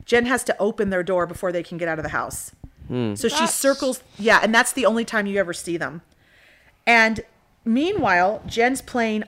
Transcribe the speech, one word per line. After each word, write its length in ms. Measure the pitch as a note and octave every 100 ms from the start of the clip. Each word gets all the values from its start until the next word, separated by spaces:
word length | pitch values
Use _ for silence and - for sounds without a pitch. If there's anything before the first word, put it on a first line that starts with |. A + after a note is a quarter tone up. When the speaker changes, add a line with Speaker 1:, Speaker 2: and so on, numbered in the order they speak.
Speaker 1:
Jen 220 | - A#3 A#3+
has 160 | B3
to 120 | - -
open 320 | G3+ A3 G3
their 140 | F#3
door 200 | F3+ F3+ E3+
before 260 | E3+ F#3
they 100 | F3
can 160 | D#3+ E3+
get 80 | E3
out 140 | D#3+
of 20 |
the 60 | D3
house. 400 | C#3+ A#2 - - - - - -
Speaker 2:
Hmm. 260 | B2 A2+
Speaker 1:
So 140 | G2+ A#3
she 100 | D4
Speaker 3:
That's 160 | E4
Speaker 1:
circles. 480 | - C#4 C#4 C4+ - - -
Yeah, 220 | G#3+ G3
and 100 | A3
that's 200 | A3+ B3
the 140 | - G#3
only 180 | A3+
time 220 | A3+ A3+ G3+
you 120 | G3
ever 140 | F3
see 240 | E3+ - E3+
them. 260 | C3+ E3 - _ _ _ _ _ _ _
And 360 | - A#3 A3 G#3 - _ _ _
meanwhile, 800 | A3+ A#3 E4+ G#4 A3+ F3 F#3 G#3+ -
Jen's 360 | A3+ A#3+ C4
playing 420 | - B3 A3+ G#3+